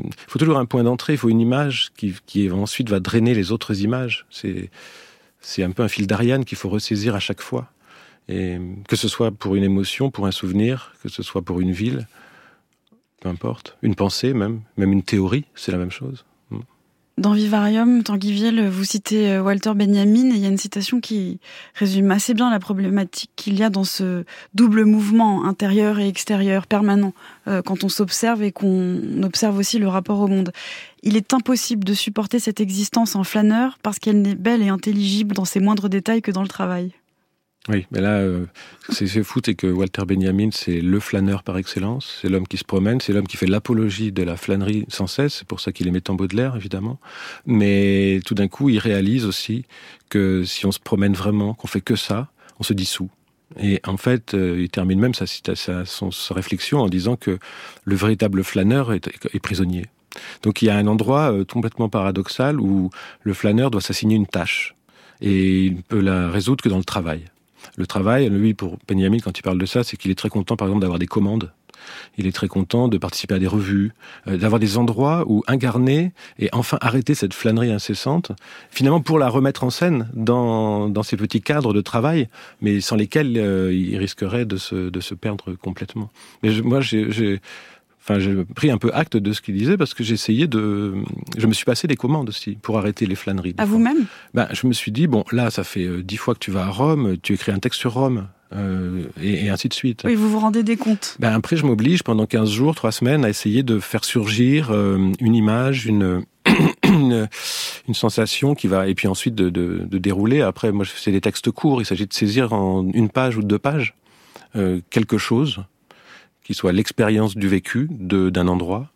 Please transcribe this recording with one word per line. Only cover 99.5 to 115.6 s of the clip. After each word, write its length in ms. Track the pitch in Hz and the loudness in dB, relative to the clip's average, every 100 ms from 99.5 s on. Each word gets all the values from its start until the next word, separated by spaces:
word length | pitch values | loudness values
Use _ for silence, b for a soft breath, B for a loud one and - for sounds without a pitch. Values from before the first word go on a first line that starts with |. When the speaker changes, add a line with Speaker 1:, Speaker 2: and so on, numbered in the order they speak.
| 98 123 | -2 -2
Speaker 1:
de 40 | |
suite. 300 | - 131 113 | -2 -2 -2
Speaker 2:
Oui, 100 | - | 0
vous 140 | 220 214 | 2 2
vous 120 | 214 | 4
rendez 220 | 220 220 | 2 2
des 140 | 220 233 | 0 0
comptes. 400 | 226 208 - - | 0 -2 -4 -2
Speaker 1:
Ben, 120 | 113 | 0
après, 240 | 110 - 165 | 2 2 2
je 80 | |
m'oblige 380 | 143 110 123 180 | 2 4 4 2
pendant 240 | - 110 107 | 2 0 2
quinze 240 | 117 107 | 2 0
jours, 240 | 104 143 | 2 0
trois 180 | 156 113 | 2 -2
semaines, 320 | - 120 151 | 0 2 4
à 60 | 117 | 2
essayer 320 | 104 107 113 | 0 0 2
de 160 | 131 110 | 2 0
faire 260 | - 110 | 0 -4
surgir, 640 | - 123 104 107 123 147 139 | -2 -2 0 2 4 4 2
euh, 420 | 107 101 98 95 95 | 2 2 2 2 2
une 140 | 113 | 4
image, 520 | 117 107 117 131 135 113 | 4 4 2 0 0 0
une, 380 | 107 95 90 - _ | 2 2 0 -4 _
<clears throat> 400 | - - 160 - | 2 4 4 2
une, 440 | - 180 131 117 107 B B B B B - | 4 6 6 2 0 B B B B B -6
une 60 | |
sensation 600 | 113 113 - 110 - 139 | -2 0 0 -2 0 0
qui 120 | 143 98 | 0 2
va, 220 | 95 95 | 2 0
et 60 | |
puis 140 | 92 - | 0 0
ensuite 260 | - 123 | 0 -2
de, 140 | 110 90 | 0 0
de, 380 | 87 87 87 90 | 2 -2 -4 -4
de 100 | 95 | -2
dérouler. 440 | 95 95 107 143 | 0 0 2 2
Après, 280 | 107 - 113 | 2 0 -2
moi, 140 | 101 | 0
c'est 280 | 95 - - | -4 -4 0
des 100 | 98 | 0
textes 280 | 107 - - | 0 -2 -4
courts, 300 | - 156 131 | 0 0 0
il 60 | 110 | 0
s'agit 200 | 92 104 | -4 -4
de 60 | |
saisir 400 | - 107 113 120 | 0 0 2 2
en 340 | 107 95 95 92 | 2 2 0 0
une 160 | 104 110 | 2 2
page 300 | 131 131 110 | 2 0 0
ou 40 | |
deux 160 | 101 101 | 0 0
pages, 340 | 139 151 120 - B B B B B 110 | 0 -2 -4 -8 B B B B B -2
euh, 240 | 92 90 - | 0 -2 0
quelque 260 | - 110 107 | 0 2 0
chose 480 | - 117 147 107 | 2 0 0 -4